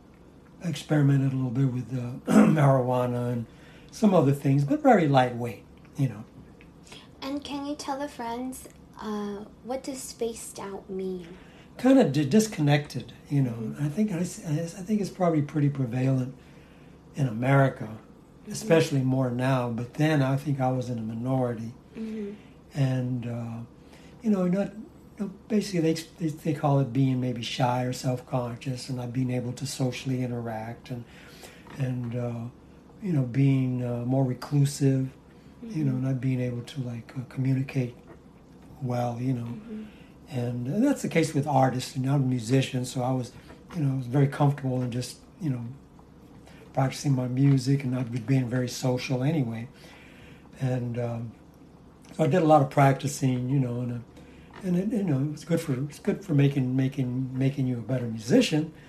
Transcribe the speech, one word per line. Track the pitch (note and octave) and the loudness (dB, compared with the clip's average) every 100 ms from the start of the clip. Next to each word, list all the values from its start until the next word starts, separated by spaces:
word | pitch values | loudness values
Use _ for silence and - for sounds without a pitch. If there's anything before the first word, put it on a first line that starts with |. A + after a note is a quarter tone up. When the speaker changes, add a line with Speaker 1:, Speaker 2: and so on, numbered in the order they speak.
| - - - - - - | -20 -20 -20 -20 -20 -10
Speaker 1:
experimented | F3 C#3+ - D3+ C#3 C#3 C3+ | -6 -6 0 4 6 4 4
a | C3+ | 0
little | C3 | 0
bit | A#2+ C3+ | 2 0
with, | B2 A2 | 0 -4
uh, | B2+ A#2+ C#3 - | -6 -6 -6 4
<clears throat> | |
marijuana | G#3+ G3 D3+ C#3 C3+ B2 B2+ B2 A#2+ B2 | 6 8 6 6 4 4 0 0 -2 -2
and | A#2+ A2+ - - - - | -4 -6 -14 -20 -20 -18
some | - G#3+ | 2 4
other | F3+ C#3 | 6 4
things, | C#3+ C#3 C#3 | 4 4 4
but | C#3+ D4+ | 4 4
very | C#4 G#3+ D#3 | 6 6 6
lightweight, | C3+ B2 A#2 A#2+ - - - - - | 4 4 0 -8 -10 -16 -20 -12 -2
you | C3+ | -2
know. | G#2+ - - - - - - - - - - | -2 -16 -20 -20 -20 -20 -20 -20 -20 -20 -14
Speaker 2:
And | C4+ C#4+ | -8 -8
can | - C#4 C#4+ | -6 -8 -6
you | D4 | -8
tell | - C4+ | -6 -6
the | C#4+ | -6
friends, | - A#3 A#3+ B3+ B3+ - - - - | -8 -8 -6 -8 -10 -16 -20 -20 -14
uh, | G#3+ G#3 G#3 G3+ G#3+ - | -8 -6 -6 -8 -12 -14
what | G#3+ C4 | -8 -8
does | C#4+ C4 | -6 -10
spaced | - - A#3 A3+ - - | -10 -6 -6 -6 -14 -12
out | G3 G3 - | -12 -12 -10
mean? | F#3+ F#3+ F#3 E3+ - - - - - | -6 -6 -8 -10 -18 -20 -20 -20 0
Speaker 1:
Kinda | B3+ C4+ D#3+ | 6 8 6
di-, | C#3+ C3 | 4 4
disconnected, | G#3+ G#3+ - C#3+ D3 D3 B2+ - - - | 4 4 2 4 4 2 -8 -10 -14 -2
you | C#3+ | 2
know. | B2+ | 2
Speaker 2:
Mm-hmm. | A2+ A2 A2 D3 | -2 -8 -4 -2
Speaker 1:
I | |
think | G#3 G#3+ | 0 0
I | E3+ | 0
s-, | F3+ - F3 | -4 -6 -4
I | D3+ | -2
s-, | E3+ - | -4 -8
I | |
think | F3+ G#3 | -2 -2
it's | F#3 | -2
probably | - F3 D#3 | 0 2 2
pretty | C#3+ D#3 C#3+ | 0 2 0
prevalent | C#3 B2 B2+ C3 C3 B2 - - - - - - - - - | 2 -2 0 2 2 -2 -8 -20 -20 -20 -20 -20 -20 -12 -4
in | C3 | -2
America, | A2 B2+ C#3 C3+ - A2 A2 - - - - | 0 4 6 4 2 -10 -12 -18 -20 -20 -20
Speaker 2:
Mm-hmm. | - | -12
Speaker 1:
especially | - - E3 - C#3 | -6 4 4 4 2
more | C3 C3 B2+ | 2 2 0
now. | A#2+ C3 C3 A#2+ | 0 0 2 0
But | A2+ A#2+ - | -4 -6 0
then | D#3 D3+ | 2 4
I | C3 C#3 | 2 0
think | D3+ C3+ | 0 0
I | B2+ | 0
was | B2+ A#2+ | 0 -2
in | A#2 | -4
a | |
minority. | A2 A2+ B2+ C3 B2 A2 A2+ - - - | -6 -4 -2 0 0 -2 -8 -12 -16 -12
Speaker 2:
Mm-hmm. | A3 A3 G3+ G#3 - - - D3 | -8 -8 -8 -10 -18 -20 -10 -2
Speaker 1:
And, | C3 C3 B2 B2+ A#2 | 0 0 -2 -4 -6
uh, | A#2 A#2 A2+ A#2 - - - - - | -8 -8 -10 -14 -18 -20 -20 -20 -6
you | A3+ | 0
know, | G3 F3+ | 2 2
not, | F#3+ G3+ | 0 -2
you | - - - - - G3 | -6 -18 -20 -16 -10 -10
know, | - - | -10 -2
basically | G#3+ - F3 | -2 0 0
they, | D#3+ D#3+ - - | 2 0 -4 -6
they, | E3 | -6
they | C#3+ E3+ | -4 -4
call | C#3+ D3 C#3 | 0 2 2
it | B2 | 2
being | B2+ C3+ B2+ | 2 2 2
maybe | B2+ A#2 | -2 -4
shy | A2 - B2 B2 | -6 -2 0 0
or | B2+ | -2
self-conscious | B2+ C#3 B2+ - C3 A#2+ A#2+ C#3 B2 - | -4 -4 -4 -4 -4 -4 -6 -8 -8 -6
and | B2 | -8
not | A#2+ | -4
being | B2+ B2+ | -2 -2
able | B2 A#2+ | -2 -4
to | A#2+ C3+ | -6 -8
socially | - C3 A#2+ C3+ B2+ | -4 -4 -2 -4 -2
interact | B2+ A#2+ A#2 A2 A2+ A#2 - | -2 -4 -6 -8 -8 -12 -12
and, | A#2+ A#2 - - - - - - - | -12 -12 -18 -20 -20 -20 -20 -14 -6
and, | B2+ B2 A#2+ B2 | -4 -4 -4 -4
uh, | A#2+ A#2+ A#2+ - - - - - | -4 -6 -10 -14 -20 -20 -20 -10
you | G3 | -2
know, | D3+ | 0
being, | B2 A#2+ C#3 C3+ B2+ B2 | 0 2 4 4 0 -2
uh, | B2 A#2+ A#2+ | -4 -4 0
more | C3+ | 0
reclusive, | B2+ B2+ - C#3+ C#3 - C#3 C3+ C3 - - - - - A#3 | 0 -2 -2 2 2 4 2 2 -2 -8 -20 -20 -20 -18 -10
you | E3 | -2
know, | C#3 | 0
Speaker 2:
Mm-hmm. | B2+ C3 | 0 -2
Speaker 1:
not | C3 | -2
being | C3 B2+ | -2 -2
able | B2 A#2+ | -2 -4
to, | A#2 C#3+ | -8 -8
like, | B2 A#2+ - C3+ | -8 -8 -10 -12
uh, | A#2 | -10
communicate | - C3 C3 C3+ C#3 B2 - - - - - - - - - | -2 0 0 0 -2 -4 -6 -20 -20 -20 -20 -20 -20 -20 -10
well, | C3 B2 A#2+ A#2 | -4 -2 -2 -2
you | B2+ | -2
know. | B2 | -2
Speaker 2:
Mm-hmm. | A#2 - - G#3+ G#3+ - - - - | -4 -10 -12 -14 -14 -18 -20 -20 -10
Speaker 1:
And, | C3 A#2+ B2 B2 | -6 -4 -4 -4
and | G3+ C#4 | 0 2
that's | C4+ | 2
the | C#3+ | 0
case | E3 D#3 | 0 0
with | C#3+ D3 | 0 0
artists, | C3+ C3 B2+ - C3+ | 4 4 2 -6 -4
and | C3 | 0
I'm | C#3+ | 2
a | B2+ | 2
musician, | B2+ A2 C3+ B2+ B2+ B2 | 0 2 2 2 -2 -4
so | C3 | -4
I | B2 | -2
was, | C3 A#2 - - - - F3+ | -2 -4 -12 -20 -20 -12 -2
you | |
know, | C#3 | 0
I | C3 | 0
was | A#2+ | 0
very | C#3+ C#3 | 2 2
comfortable | - C#3+ C#3+ C3 B2+ | 4 2 2 -2 -2
in | B2 | -2
just, | B2 - - - - | -4 -6 -10 -20 -6
you | E3+ | -4
know, | A#2+ A#2 C#3 - - - - - - - - - | -4 -6 -12 -20 -20 -20 -20 -20 -20 -20 -20 -8
practicing | - C3 - D3 B2+ | -2 -2 0 0 0
my | B2+ | 0
music | B2+ C#3 C3+ C3 C#3 | 2 4 4 4 0
and | B2+ | 0
not | B2+ A2+ | -4 -4
be-, | A#2 | -4
being | G#2+ C3+ A#2+ | 0 0 2
very | B2+ B2 | -2 -2
social | - C3 B2 - B2+ | -2 -2 -2 -2 -2
anyway. | C3+ F3 A2+ A2+ B2 - - - - - - - - - | 0 0 -2 -4 -10 -16 -20 -20 -20 -20 -20 -20 -20 -6
And, | C3+ B2+ A#2+ A#2 | -2 -2 -4 -4
um, | A#2+ A#2 A#2 - - - - - - - - - | -4 -6 -10 -14 -20 -20 -20 -20 -20 -20 -8 0
so | |
I | D3 | 2
did | F3+ | 4
a | D#3 | 8
lot | D#3 | 6
of | C3+ | 6
practicing, | - C#3 C#3 C#3 - C3 B2+ B2 | 4 4 4 -2 -2 0 0 0
you | C#3+ | 0
know, | B2 A#2+ | 0 -2
and, | B2 | -6
uh, | A#2+ - - - - - - | -8 -12 -20 -20 -20 -20 -10
and | F#3+ F3 | -2 0
it, | G3+ A3+ | 0 0
you | |
know, | F#3+ C3 | 0 0
it | D3 | 0
was | D3 | -4
good | - E3 | -2 -2
for, | - B2 C#3+ | -2 -4 -6
it's | - | -6
good | - F#3 | -4 -4
for | - C#3+ | 2 4
making, | C#3 C#3+ B2+ C3 | 4 4 0 2
making, | C3 C#3 B2 B2 C3 C3 | 0 -2 -4 -2 -4 0
making | C3+ C3+ B2+ | 0 0 -2
you | A#2+ | -2
a | |
better | G#2+ C3 A#2+ | -4 -4 -4
musician. | A2 A2 B3 A3+ D#3 D#3+ - | -6 4 4 4 2 -2 -8